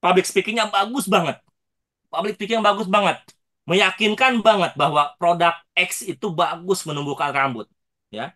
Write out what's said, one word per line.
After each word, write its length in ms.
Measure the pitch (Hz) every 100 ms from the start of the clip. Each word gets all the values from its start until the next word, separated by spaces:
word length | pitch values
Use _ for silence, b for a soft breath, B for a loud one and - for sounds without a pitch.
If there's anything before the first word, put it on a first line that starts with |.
public 220 | 180 180 185
speakingnya 360 | 202 185 226 214 202
bagus 300 | 208 262 - 190
banget. 220 | 160 - _ _ _ _ _ _ _
Public 200 | 156 196 202
speaking 200 | 202 226
yang 60 | 208
bagus 160 | 202 196 202
banget. 220 | 196 - _ _ _ _ -
Meyakinkan 640 | 180 190 - 214 214 262 247 214
banget 240 | 208 175 139
bahwa 220 | 147 151 143 -
produk 340 | 175 170 170 165 _ -
X 140 | 180 - -
itu 160 | 151 208 160
bagus 380 | 165 165 180 190 160
menumbuhkan 420 | 147 143 139 143 139
rambut. 300 | 135 117 - _ _ _ _ 107
Ya. 60 | 139